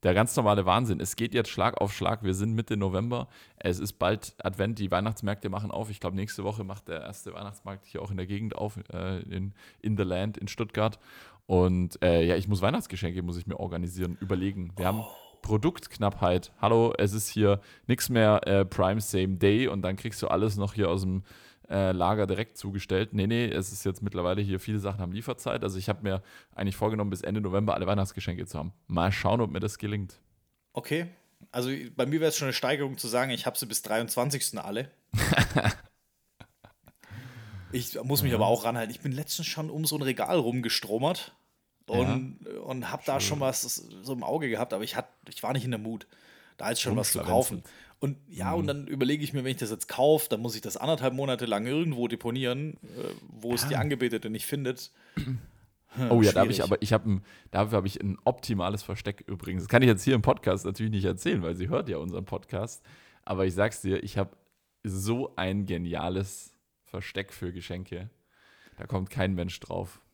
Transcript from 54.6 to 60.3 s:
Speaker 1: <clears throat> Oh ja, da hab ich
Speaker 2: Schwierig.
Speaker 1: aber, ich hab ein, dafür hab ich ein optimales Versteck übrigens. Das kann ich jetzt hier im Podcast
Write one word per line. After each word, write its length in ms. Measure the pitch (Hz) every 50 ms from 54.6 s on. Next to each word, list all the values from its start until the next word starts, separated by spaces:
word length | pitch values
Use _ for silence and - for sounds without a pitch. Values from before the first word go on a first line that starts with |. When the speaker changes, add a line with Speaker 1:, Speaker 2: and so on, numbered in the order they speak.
| 139 127 127 123 - - _ _ _ - -
Speaker 1:
<clears throat> 340 | - 147 123 131 113 - - - - _ _ _ _ _ _ - 123 127 120
Oh 140 | 120 120 107
ja, 80 | 101
da 80 | 92 90
hab 80 | 101 104
ich 60 | -
Speaker 2:
Schwierig. 80 | - 135
Speaker 1:
aber, 180 | - 101 -
ich 100 | - 107
hab 140 | 110 110 -
ein, 180 | 110 101 92 - - - - _ -
dafür 260 | - 92 104 107 113 104
hab 80 | 95
ich 160 | 98 98 -
ein 160 | - 101 92 - _
optimales 580 | 120 120 - - - 117 98 87 92 101 107
Versteck 400 | - - 98 - - 104 98 - - -
übrigens. 340 | 98 85 - 98 92 92
Das 80 | 82 -
kann 140 | - 120 131
ich 40 | 123
jetzt 140 | 113 98 -
hier 120 | - 135
im 80 | 117 107
Podcast 420 | -